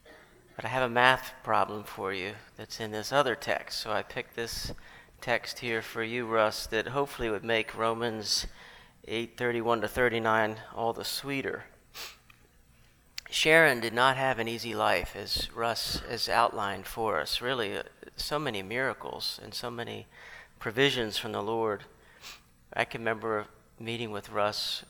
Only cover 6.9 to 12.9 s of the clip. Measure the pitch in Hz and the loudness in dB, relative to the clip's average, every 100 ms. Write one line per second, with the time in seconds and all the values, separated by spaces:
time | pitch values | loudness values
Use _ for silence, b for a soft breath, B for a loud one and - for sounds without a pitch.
6.9 | 135 139 - 117 101 113 113 110 107 113 | -2 -2 -2 -2 -2 2 0 0 0 0
7.9 | 113 117 110 104 - - B B B B | 0 -2 -4 -2 -2 -2 B B B B
8.9 | B - 110 117 - 123 117 113 117 104 | B -6 -4 -4 -2 0 2 2 2 2
9.9 | 131 120 113 113 110 107 110 - 107 117 | 2 4 4 4 6 4 0 -10 -2 -2
10.9 | - - - 139 139 107 95 - - _ | -2 -4 -4 -4 -4 -4 -6 -10 -20 _
11.9 | B B B - - _ _ _ - - | B B B -20 -20 _ _ _ -20 -20